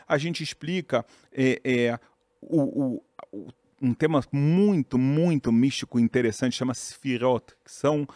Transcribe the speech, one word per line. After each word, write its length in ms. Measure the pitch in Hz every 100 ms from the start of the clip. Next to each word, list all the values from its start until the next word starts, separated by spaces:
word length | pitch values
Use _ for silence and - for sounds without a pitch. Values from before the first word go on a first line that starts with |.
| -
A 100 | 151
gente 240 | 160 165
explica, 640 | 151 - 147 185 160 123 104 _ _
é, 300 | - 131 123
é, 360 | - 123 117 117 _ _ _ _
o, 200 | - 165 139 - 135 -
o, 80 | - - -
o, 160 | 101 85 - _ -
um 140 | 127
tema 300 | 120 156 151 -
muito, 680 | 143 143 175 208 185 127 123
muito 540 | 131 147 175 151 123
místico 480 | 113 135 - - 120
e 20 |
interessante, 540 | 113 127 120 104 127 -
chama 180 | 131
Sfirot, 800 | 123 - - 139 120 127 120 - _
que 80 | -
são, 360 | - 139 151 147